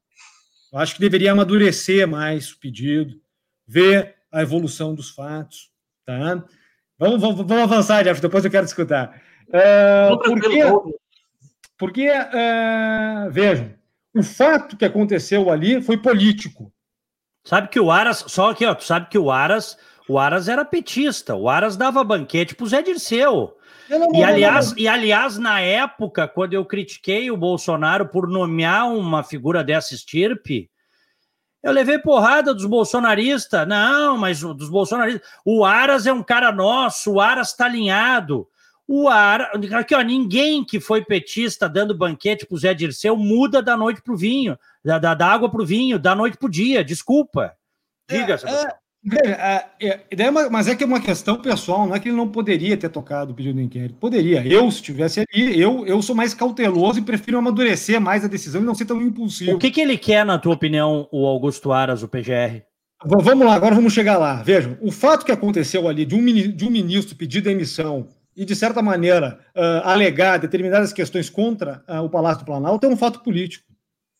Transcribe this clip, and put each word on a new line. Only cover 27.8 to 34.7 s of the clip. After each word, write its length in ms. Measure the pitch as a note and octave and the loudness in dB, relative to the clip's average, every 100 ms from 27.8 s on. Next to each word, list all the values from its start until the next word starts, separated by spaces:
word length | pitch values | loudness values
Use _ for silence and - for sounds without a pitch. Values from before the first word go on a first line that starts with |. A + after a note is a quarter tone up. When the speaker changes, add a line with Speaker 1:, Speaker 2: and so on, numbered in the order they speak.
| D#3 F#3+ G3 | 0 0 -2
Speaker 3:
por 200 | F#3 F3 | -4 -2
nomear 640 | F#3 F3 E3 E3 G3+ A#3+ | -2 -2 -2 0 0 0
uma 320 | A3+ F3 D#3 | -2 -2 -4
figura 400 | C#3+ D3 C3+ F3 | -4 -6 -2 -2
dessa 300 | C#3+ D#3+ - | 0 -2 -4
estirpe, 760 | B2 - D#3 G#3 B3 - B2 F2 _ _ _ _ _ _ _ _ _ | -12 -8 -2 -2 -4 -6 -8 -8 _ _ _ _ _ _ _ _ _
eu 80 | - | 0
levei 260 | C4+ B3+ D4 | 2 2 0
porrada 540 | D4+ C4 A3 D4 C#4+ | 4 4 6 4 2
dos 120 | G#3+ G3+ | -2 0
bolsonaristas. 1040 | A#3 G#3+ A#3+ A#3 G#3 B3 C#4 - F#3 D#3 | 0 0 0 0 2 0 -2 -2 -2 0
Não, 500 | G#3 A3+ C#4+ D4 B3 | 0 2 2 0 0
mas 260 | F#3+ D#3 | -2 -4
o, 100 | E3 | -8
dos 160 | C#3 | -10
bolsonaristas. 580 | D3 | -4